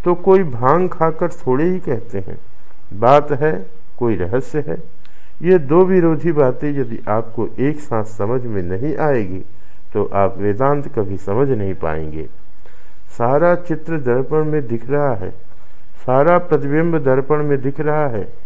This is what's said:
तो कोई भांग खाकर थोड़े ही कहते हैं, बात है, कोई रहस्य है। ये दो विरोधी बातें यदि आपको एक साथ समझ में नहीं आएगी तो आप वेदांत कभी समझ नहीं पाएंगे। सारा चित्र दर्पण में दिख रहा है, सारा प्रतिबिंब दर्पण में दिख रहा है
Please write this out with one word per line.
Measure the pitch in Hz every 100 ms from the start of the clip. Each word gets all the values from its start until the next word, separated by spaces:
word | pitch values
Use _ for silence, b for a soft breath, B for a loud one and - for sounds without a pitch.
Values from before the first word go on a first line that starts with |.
तो | 180
कोई | 175 180 190
भांग | 175 117 127 160 185
खाकर | - 165 160 175
थोड़े | 165 - 127
ही | 170 185
कहते | 156 113 - 98
हैं, | 92 85 - b b b -
बात | 95 117 147 147
है, | 139 151 180 190 - - -
कोई | 120 98
रहस्य | 87 123 - 151 135
है। | 82 - - b b b b
ये | 165 185
दो | 131 160
विरोधी | 185 185 165 156 160
बातें | 151 131 127 147 143
यदि | 113 - -
आपको | 107 - - 107 107
एक | 135 156
साथ | - 113
समझ | 104 107 101 127
में | 120 101
नहीं | 87 92 139 143
आएगी | 151 131 95 92 - b b b -
तो | 107 101
आप | 98 98 87
वेदांत | 101 101 135 143 135
कभी | - 98 95
समझ | - 104 139
नहीं | 117 98
पाएंगे। | 90 80 78 78 78 76 - - - b b b b -
सारा | - 120 143 175
चित्र | 175 175 156 - 165
दर्पण | 123 123 135 156
में | 156 151 127
दिख | 113 117
रहा | 147 143
है, | 110 92 - - b b b b -
सारा | - 131 151 175
प्रतिबिंब | 175 151 139 147 170 160
दर्पण | 135 131 - 151
में | 147 139
दिख | 131 139
रहा | 151 151 147
है | 110 95 -